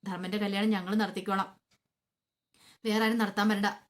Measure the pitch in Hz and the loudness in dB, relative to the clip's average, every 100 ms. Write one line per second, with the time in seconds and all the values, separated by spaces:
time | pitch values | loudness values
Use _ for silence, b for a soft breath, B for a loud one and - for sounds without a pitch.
0 | 196 180 185 208 202 196 220 202 180 220 | -8 -6 -4 -2 -2 0 2 0 0 0
1 | 190 190 196 196 190 - _ _ _ _ | 0 -2 -2 -2 -2 -8 _ _ _ _
2 | _ _ _ _ _ b b b 226 214 | _ _ _ _ _ b b b 0 2
3 | 220 226 202 196 214 202 202 - - | 2 2 0 2 2 2 0 -2 -10